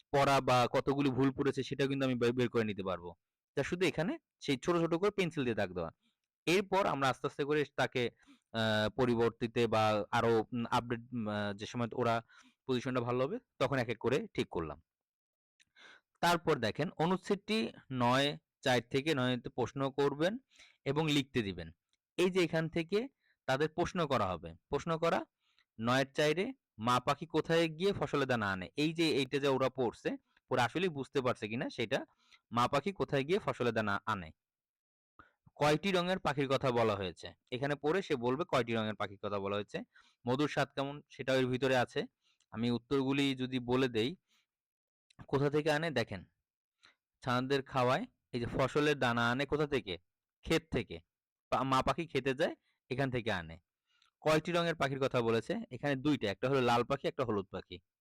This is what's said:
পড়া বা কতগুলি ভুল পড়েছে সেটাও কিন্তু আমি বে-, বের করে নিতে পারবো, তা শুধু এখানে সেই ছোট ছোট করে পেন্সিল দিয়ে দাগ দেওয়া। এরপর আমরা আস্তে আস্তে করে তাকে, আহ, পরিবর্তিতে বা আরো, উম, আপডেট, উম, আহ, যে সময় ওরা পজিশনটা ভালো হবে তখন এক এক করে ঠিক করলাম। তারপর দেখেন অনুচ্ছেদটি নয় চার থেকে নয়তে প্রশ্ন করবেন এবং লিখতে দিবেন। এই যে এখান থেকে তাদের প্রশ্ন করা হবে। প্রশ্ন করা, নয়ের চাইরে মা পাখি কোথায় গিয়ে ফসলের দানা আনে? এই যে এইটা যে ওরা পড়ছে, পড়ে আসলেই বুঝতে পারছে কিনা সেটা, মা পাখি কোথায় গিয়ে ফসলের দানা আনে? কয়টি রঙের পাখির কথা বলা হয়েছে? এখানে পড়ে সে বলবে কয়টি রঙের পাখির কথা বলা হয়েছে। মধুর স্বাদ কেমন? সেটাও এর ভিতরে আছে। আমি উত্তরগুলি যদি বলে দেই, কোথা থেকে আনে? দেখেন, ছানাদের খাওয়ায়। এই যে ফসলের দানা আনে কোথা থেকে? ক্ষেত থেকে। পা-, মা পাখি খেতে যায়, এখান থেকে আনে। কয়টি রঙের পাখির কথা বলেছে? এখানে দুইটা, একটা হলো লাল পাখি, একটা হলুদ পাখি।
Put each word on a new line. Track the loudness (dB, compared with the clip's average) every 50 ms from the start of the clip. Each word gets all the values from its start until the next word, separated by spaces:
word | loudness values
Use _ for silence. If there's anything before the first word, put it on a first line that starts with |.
| _ 0 2
পড়া | 4 4 6 4 4
বা | 4 4 4 4 4 2 2
কতগুলি | 0 0 0 0 2 2 0
ভুল | 2 2 2 2
পড়েছে | 2 0 -2 -2 0 -2 -4
সেটাও | -6 -4 -2 -2 0
কিন্তু | 0 0 0
আমি | 0 0
বে-, | 2 2 2 2
বের | 2 0 2
করে | 2 0 0
নিতে | 0 -2 -4 -4
পারবো, | -4 -4 -4 -6 -12 -16 _ _ _ _ _ _ _ -4
তা | -4 -2
শুধু | -2 -2 0 0
এখানে | 0 0 0 -2 -2 -4 -6 _ _ _ _
সেই | -2 -2 -2
ছোট | -2 2 2 2
ছোট | 2 2 2 0
করে | 2 0 0
পেন্সিল | 0 0 -4 -2 -2 -2 -2
দিয়ে | 0 0
দাগ | 0 -2 -4 -4
দেওয়া। | -6 -6 -6 -8 _ _ _ _ _ _ _ _ _ -2
এরপর | 2 2 2 2 2 2 2 2
আমরা | 2 0 2 0 0
আস্তে | 0 0 -4
আস্তে | -6 -4 -4 -2
করে | 0 2 0 0 -2 -2
তাকে, | -2 -2 -2 0 -2 -2 -2 -4 _ _ _ -20 _ _ _ -4
আহ, | -2 0 2 2 2 0 0
পরিবর্তিতে | 0 0 2 2 4 4 2 2 0 -2 -6 -4 0 0 2
বা | 2 4 4 4 4 4 2 0 -2
আরো, | -2 0 2 4 4 4 2 0 -4
উম, | -4 -4 0
আপডেট, | 0 0 0 0 -6 -6 -6 -8 -6
উম, | -6 -4 -2
আহ, | -2 -2 -2 -4 -4
যে | -6 -8
সময় | -8 -4 -4 -4 -4 -2
ওরা | -2 0 0 0 0 -4 _ -20 -20 -20 -20 _ _ _
পজিশনটা | -2 -2 -2 -2 -2 -4 -2
ভালো | -2 0 0 0 0
হবে | -2 -4 -6 _ _ _ -4
তখন | -2 0 0 -2
এক | -2 -2
এক | -4 -2
করে | 0 0 2 0 -2 -4 -4
ঠিক | -4 -4 -2
করলাম। | -2 -6 -4 -6 -8 -12 _ _ _ _ _ _ _ _ _ _ _ _ _ _ _ _ _ _ _ _ -20 -20 -20 -20 _ _ _ -2
তারপর | 0 2 2 2 2 0 0 2
দেখেন | 0 -2 0 -2 -4 -4 -2 -2
অনুচ্ছেদটি | 0 2 0 0 0 -2 -4 -4 -2 -2 -2 -2 -2 -2 -6 -14 -12 -8 -2
নয় | 0 2 4 4 4 2 0 -2 -6 _ _ _ _ 0
চার | 2 2 2 0 0
থেকে | -4 -2 0 0 0
নয়তে | 0 2 0 -2 -2 -4 -8
প্রশ্ন | -4 -4 -4 -2 -2 -2 -4 -2
করবেন | 0 2 2 2 2 0 0 -2 -2 -4 _ _ _ -20 -20 -20 _ _ -6
এবং | -4 -2 0 2 2
লিখতে | 2 0 0 0 -2 -2 -2
দিবেন। | -2 -4 -6 -10 -12 -14 _ _ _ _ _ _ _ -2
এই | 0 0 2
যে | 4 2 2
এখান | 2 2 0 -2 0
থেকে | -2 -4 -4 -2 -2 -2 -2 -4 _ _ _ _ _ _ -4 -2
তাদের | 0 0 0 0
প্রশ্ন | 0 -2 -4 -2 0 -2 0
করা | 0 2 2 2
হবে। | 0 -2 -4 -6 -12 -14 -14 _ -6
প্রশ্ন | -4 -4 -2 -2 -2 0
করা, | 0 0 0 0 -4 _ _ _ _ _ _ _ _ _ _ -6
নয়ের | -2 0 2 0 0 0 0
চাইরে | 0 2 2 2 0 -2 -4 -6 _ _ _ _ -6
মা | -2 0 0 0
পাখি | 2 0 -2 -2 -4
কোথায় | -4 -2 -2 0 2 2 2 2 2
গিয়ে | 0 -2 -2 -2 0
ফসলের | -2 -4 -2 -2 -2 0 0
দানা | 0 0 0 -2 -2
আনে? | -4 -6 -10 -4
এই | -2 -2 -2 0
যে | 0 0 2
এইটা | 2 0 0 0 -2 0
যে | 2 2
ওরা | 2 2 2 0
পড়ছে, | 0 0 -2 -2 -2 -4 -6 -6 -6 -8 _ _ _ _ _ -2
পড়ে | 0 2 2
আসলেই | 2 0 0 -2 -2
বুঝতে | -2 -4 -8 -4 -2 -2
পারছে | 0 0 -2 -2 -4 -6
কিনা | -4 -4 -6 -6
সেটা, | -4 -6 -4 -2 -2 -4 -4 _ _ _ _ _ -20 -20 _ -6 -2
মা | 0 0 2
পাখি | 0 0 -2 -2 -4
কোথায় | -4 -4 -2 -2 -2 0
গিয়ে | 0 -2 -2
ফসলের | -2 -4 -4 -2 -2 0 0
দানা | 0 0 0 -2 -2 -2
আনে? | -4 -6 -6 -6 -12 -18 _ _ _ _ _ _ _ _ _ _ _ _ _ _ _ _ _ -20 _ _ _ _ _ _
কয়টি | -2 0 2 2 2 0 0
রঙের | 0 0 2 0 -2 -2
পাখির | -2 -4 -2 -2 0 0
কথা | 0 0 2 2
বলা | 2 4 4 4 2
হয়েছে? | 0 -2 -6 -6 -10 -16 -18 -18 _ _ -10 -6
এখানে | -4 -2 -4 -4
পড়ে | -2 0 0 0 0 0
সে | -2 -4
বলবে | 0 0 0 0 0 -2 0
কয়টি | 2 0 2 2 0
রঙের | -2 -2 -2 -4
পাখির | -4 -6 -8 -8 -8 -6
কথা | -4 -4 -2
বলা | -2 -2 -2
হয়েছে। | -2 -4 _ -8 -10 -10 _ _ -20 _ _ _ _ -2 -2
মধুর | 0 2 0 0
স্বাদ | 2 0 -2 -2 -2
কেমন? | -6 -6 -4 -6 -12 -16 _
সেটাও | -14 -10 -4 0 2
এর | 2 2
ভিতরে | 2 0 0 2 2 4
আছে। | 4 2 2 -2 -6 -6 -6 _ _ _ _ _ _ _ _
আমি | -6 -2 0 0
উত্তরগুলি | 0 0 _ 0 0 0 2 2 2 2 2 0 0
যদি | -2 -4 -4 -4 -4
বলে | -2 0 2 2 2 2
দেই, | 2 0 0 0 -2 -8 _ _ _ _ _ _ _ _ _ _ _ _ _ _ _ _ _ _ _ -20 -10 -4
কোথা | -2 0 0 2
থেকে | 2 2 2 2
আনে? | 0 0 0 -2
দেখেন, | -2 -2 -2 -4 -6 -12 -12 _ _ _ _ _ _ _ _ _ _ _ _ -20 _ _ _ _ _ _ -4
ছানাদের | -2 0 0 0 0 0 -2 -2
খাওয়ায়। | -2 0 2 4 4 4 2 0 -6 _ _ _ _ -6
এই | -4
যে | -4
ফসলের | -4 -2 -2 -2 0 2 2 2 2 2 2
দানা | 2 0 2 2 2 2
আনে | 2 0 -2
কোথা | -2 0 0 0
থেকে? | 0 0 -2 -2 -2 -8 -8 _ _ _ _ _ _ _ _
ক্ষেত | -4 0 0 0 0 -2
থেকে। | -4 -4 -4 -6 -10 -14 _ _ _ _ _ _ _ _ _ -4
পা-, | -2 -2 0
মা | 2 2 2 2
পাখি | 0 -2 -2 -4
খেতে | -4 -4 -2 -2 -2 0
যায়, | 0 0 -2 -2 _ _ _ _ _ _ -10
এখান | -4 -4 -2 -2
থেকে | -2 -4 -2 -2 -4
আনে। | -4 -4 -10 -16 -18 _ _ _ _ _ _ _ _ _ _ _ _
কয়টি | 2 2 2 2 2 0 0
রঙের | 0 0 0 0
পাখির | -2 -2 -2 -2 0
কথা | -2 0 2 2 2
বলেছে? | 4 2 2 0 -2 -6 -6 -6 -10
এখানে | -12 -6 -2 -2 -2
দুইটা, | 0 2 0 0 2 0 -2
একটা | -4 -2 0 2
হলো | 2 4
লাল | 4 4 4 2 2
পাখি, | 0 -2 -4 -4 -6
একটা | -4 -4 -2
হলুদ | -2 -2 -2 -2 -4
পাখি। | -8 -12 -12 -12 -16 -16 _ _ _ _